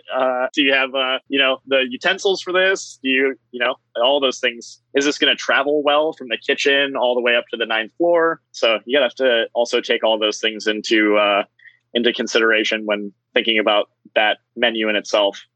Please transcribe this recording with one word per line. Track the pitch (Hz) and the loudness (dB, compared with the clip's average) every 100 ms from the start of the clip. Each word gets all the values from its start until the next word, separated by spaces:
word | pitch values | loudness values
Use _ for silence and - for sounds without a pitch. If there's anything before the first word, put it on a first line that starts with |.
| - 127 | -2 -2
Uh, | 131 127 127 | -2 -2 -4
do | 156 | 0
you | 139 | 0
have, | 135 131 135 | 2 0 -2
uh, | 131 131 - | -2 -4 -4
you | 139 | 0
know, | 131 131 131 | 0 -2 0
the | 135 131 | 0 0
utensils | 127 180 190 202 185 | -2 -2 0 -2 -2
for | 185 | -2
this? | 180 190 196 - - | 0 2 0 -6 -8
Do | 131 | -2
you, | 131 135 127 _ | 0 0 -4 _
you | 123 | -4
know, | 123 135 _ - | -4 -4 _ 0
all | 123 143 | 2 2
those | 135 - | 0 -2
things. | 123 117 - - _ 139 | -4 -4 -18 -20 _ -2
Is | 143 | 0
this | - | 0
gonna | 143 117 | 0 0
travel | - 123 139 151 | 0 0 2 0
well | 147 147 156 | 2 2 0
from | 156 131 | -4 -8
the | 113 | -6
kitchen | - 139 143 139 139 135 | -4 0 2 2 0 0
all | 123 | 0
the | 123 | 0
way | 120 120 | 2 0
up | - | -2
to | 113 | -6
the | 113 | -2
ninth | 110 110 - | -2 -4 -2
floor? | 170 170 165 160 _ | 0 2 2 -2 _
So | - 117 107 117 | -2 0 0 0
you | 143 | 0
gotta | 120 | 0
have | - | 0
to | 131 117 113 | 2 2 0
also | 120 120 123 | -2 -2 -2
take | 117 117 | -2 0
all | 113 110 | 0 0
those | 107 - | 0 -2
things | 110 107 110 | -4 -4 -4
into, | 107 - 113 107 104 | -4 0 2 4 2
uh, | 101 101 - _ - _ _ | 2 2 -2 _ -20 _ _
into | 120 120 | -2 0
consideration | 113 113 117 113 110 107 110 107 | -2 -2 0 2 2 0 -4 -2
when | 104 101 _ _ 123 | -4 -6 _ _ -2
thinking | 117 110 | 0 0
about | 107 104 - _ - - | 2 2 -2 _ -4 0
that | 107 98 _ 120 | 0 -2 _ -2
menu | 120 113 107 | -2 0 -2
in | 104 | -2
itself. | - 107 101 98 - | 0 0 0 -2 -18